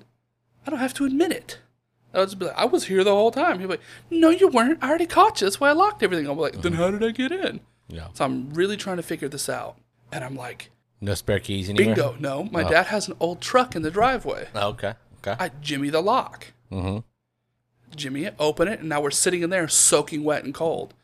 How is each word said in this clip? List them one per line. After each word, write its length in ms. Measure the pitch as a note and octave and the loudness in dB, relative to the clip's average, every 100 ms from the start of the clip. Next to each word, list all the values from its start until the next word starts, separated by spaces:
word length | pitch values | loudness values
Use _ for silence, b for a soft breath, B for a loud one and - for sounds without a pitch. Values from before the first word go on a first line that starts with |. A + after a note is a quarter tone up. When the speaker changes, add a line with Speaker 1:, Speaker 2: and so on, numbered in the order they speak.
| _ _ _ _ _ _ - | _ _ _ _ _ _ -8
Speaker 1:
I 40 | |
don't 80 | C#4+ | -4
have 140 | B3+ | -4
to 100 | - | -2
admit 280 | C#4 C4+ F4 | 0 2 0
it." 260 | - - - _ _ _ _ _ | -2 -8 -18 _ _ _ _ _
I 60 | F3+ | 0
would 60 | F#3+ | 0
just 120 | F#3+ | -2
be 80 | E3+ | -6
like, 100 | - | 0
"I 80 | |
was 220 | A#3 F4+ - | 2 2 2
here 180 | F#3+ | 2
the 60 | G3+ | 4
whole 160 | G3+ A3+ | 6 4
time." 280 | C4 D#4+ F#3 | 4 0 0
He'd 80 | F#3 | -2
be 60 | |
like, 80 | F3 B B B | -6 B B B
"No, 200 | E4 D#4+ | 4 6
you 180 | F#4 G4 | 8 6
weren't. 300 | B3 A#3+ D#4+ | 6 4 2
I 60 | C4 | 0
already 180 | E4 E4+ | 0 2
caught 340 | E4+ G#4+ G#4+ | 4 4 4
you. 60 | G#4 | -2
That's 140 | - | 2
why 100 | C#4+ | 4
I 20 | |
locked 300 | D#4 G#4 G#4 | 4 4 2
everything." 240 | G#3 E3+ C#3+ | 0 0 -2
I'm 120 | C#3+ | -2
like, 240 | D3 - | -2 -2
"Then 100 | F3 | -2
Speaker 2:
Mm-hmm. 80 | E3 | 0
Speaker 1:
how 100 | F3+ | 0
did 140 | G3+ | 0
I 60 | A3+ | -2
get 220 | A3+ C4 | 0 -2
in?" 280 | F#4 F4 - - _ - | -2 -4 -6 -14 _ -16
Speaker 2:
Yeah. 200 | E2 E2 | -14 -12
Speaker 1:
So 100 | - | -4
I'm 260 | C#3 C3 C3 | -2 -2 -6
really 220 | D#3 F#3+ G#3 | -2 -2 -2
trying 200 | G3 F3+ | -6 -6
to 60 | |
figure 260 | E3 D#3+ C#3 | -6 -6 -6
this 200 | C#3 - | -6 -6
out. 280 | B2 A2 - _ _ _ | -6 -8 -14 _ _ _
And 120 | D3 | -12
I'm 100 | C3 C3+ | -10 -10
like, 340 | A#2+ - - _ _ _ | -12 -16 -20 _ _ _
Speaker 2:
No 140 | G2+ | -6
spare 260 | F#2+ - G2+ | -4 -2 -2
keys 280 | - G2 F#2 | -2 -4 -2
anywhere? 260 | G#2 G#3+ | 2 2
Speaker 1:
"Bingo, 220 | - - A#2+ | 2 0 -4
no. 260 | C#3 C#3 | -6 -6
My 200 | G#3 F3 | -4 -2
Speaker 2:
Oh. 40 | E3+ | 2
Speaker 1:
dad 160 | D#3+ F#3 | 2 2
has 200 | G#3 - | -2 -6
an 80 | - | -4
old 200 | E3+ F3 | -4 -4
truck 360 | - B3 B3 F3 | 0 2 2 -2
in 60 | |
the 80 | D#3 | -4
driveway." 580 | F#3 B3 B3+ C#3+ - - | 0 0 0 -4 -8 -8
Speaker 2:
Oh, 140 | G#2+ G2+ | -4 -4
okay, 260 | G#2+ G2+ A2+ _ - | -2 -8 -8 _ -12
okay. 180 | G2+ A2 | -8 -6
Speaker 1:
I 120 | F3+ D3 | -6 -8
jimmy 300 | D3 C#3 C#3+ | -8 -4 -2
the 100 | D#3 | 0
lock. 520 | F#3+ B3+ - - - _ - | 2 0 -2 -10 -20 _ -10
Speaker 2:
Mm-hmm. 260 | F#2+ F#2 G2+ - _ _ _ _ _ _ _ _ | -6 -4 -4 -8 _ _ _ _ _ _ _ _
Speaker 1:
Jimmy 300 | D3+ C#3 C#3 | -12 -8 -6
it, 100 | G3 - | -6 0
open 280 | D3+ D3+ F3 | 0 2 0
it, 140 | A3 | 0
and 80 | D#3 | -2
now 120 | D3 | -2
we're 100 | D3 | 0
sitting 320 | - F#3 F3+ | 2 2 2
in 80 | E3+ | 0
there 180 | F#3+ D#3 | 0 2
soaking 560 | - - D#3 D3 D#3 | 4 6 4 2 -2
wet 180 | D3+ D3 | -2 -2
and 80 | C3 | -4
cold. 400 | - E3 C3+ F#2+ _ | -4 -2 -4 -6 _